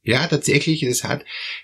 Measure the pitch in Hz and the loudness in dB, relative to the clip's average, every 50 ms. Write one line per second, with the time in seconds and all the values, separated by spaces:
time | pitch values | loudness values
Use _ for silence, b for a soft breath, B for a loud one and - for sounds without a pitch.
0 | - - 113 127 156 175 160 143 - - - 147 143 160 160 156 151 123 123 - | -2 0 2 2 2 2 0 0 2 4 2 2 4 2 0 0 0 -2 -2 -2
1 | - 107 127 139 - B B B B B B B | -2 -2 -4 -4 -4 B B B B B B B